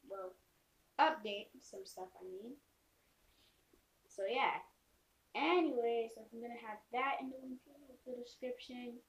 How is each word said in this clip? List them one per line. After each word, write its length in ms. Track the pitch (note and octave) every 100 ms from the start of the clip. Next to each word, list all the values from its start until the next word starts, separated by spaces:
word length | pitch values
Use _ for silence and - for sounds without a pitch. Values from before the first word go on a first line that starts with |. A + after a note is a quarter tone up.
| -
Well, 240 | G3 F#3 - _ _ _ _ _ -
update 480 | D#4 D#4 G#3+ G3+ A3 B3+
some 200 | - G3
stuff, 260 | F#3+ - F#3 -
I 40 |
mean. 300 | F#3 F#3 A3+ C#4+ _ _ _ _ _ _ _ _ - _ _ - _ _ _
So, 160 | - G3
yeah. 320 | B3+ B3 - - _ _ _ _ _ _ A3
Anyways, 760 | D4+ F4+ D#4+ B3 A#3 A#3 A3+ A3
I'm 240 | A3 A3+
gonna 120 | A#3+ A#3+ A3+
have 100 | G#3+ -
that 240 | A#3+ C4+ -
in 80 | C4
the 60 | C4
link 180 | C4 B3+ -
in 480 | D4 C4+ B3 B3+
the 100 | B3
description. 680 | A#3+ - B3+ B3 - B3 B3 A#3+